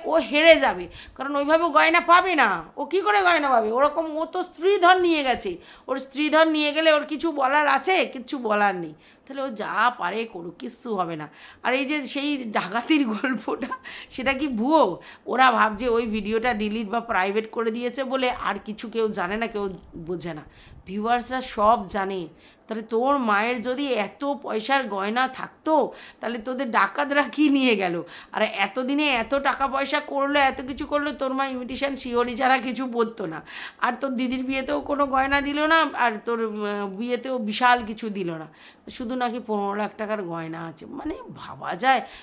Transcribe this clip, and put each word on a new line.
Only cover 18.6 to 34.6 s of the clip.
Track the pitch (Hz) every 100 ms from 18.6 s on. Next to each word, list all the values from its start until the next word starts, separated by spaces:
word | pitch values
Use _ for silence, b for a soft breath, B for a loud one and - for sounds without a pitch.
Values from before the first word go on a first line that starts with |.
| 208
কিছু | 214 233
কেউ | 226 220
জানে | 202 175 208
না, | 226
কেউ | 208 202 175 - -
বোঝে | 160 180 175 156
না। | 143 B B B -
ভিউয়ার্সরা | 196 214 240 240 254
সব | 254 - 208 233 196
জানে। | 214 190 190 160 - b b -
তাহলে | 220
তোর | 220 226 254 285
মায়ের | 233 202 226 247
যদি | 226 254 285
এত | 240 202 - 277 285
পয়সার | - 220 220 277 247
গয়না | 196 196 226 262
থাকতো, | 262 - - - 311 220 B B B
তাহলে | 220 240
তোদের | 220 254 269
ডাকাতরা | 220 196 - 285 277
কি | 269 - 302
নিয়ে | 277 254 214
গেল? | 185 170 - B B
আর | -
এতদিনে | 214 - 202 - 254 285 302
এত | 254 226 277
টাকা | 277 240 269
পয়সা | 269 277 294
করলো, | 294 277 277 285
এত | 269 269 262
কিছু | 262 294
করলো, | 294 294
তোর | 277 269
মা | 262 269
ইমিটেশন | 262 247 254 277 269
শিহরি | 254 240 240 233
ছাড়া | 262 262
কিছু | 247 247 262
পরতো | 240 226 220 180
না। | 160 - B B B
আর | 233 233
তোর | 277
দিদির | 247 254 262 254
বিয়েতেও | 269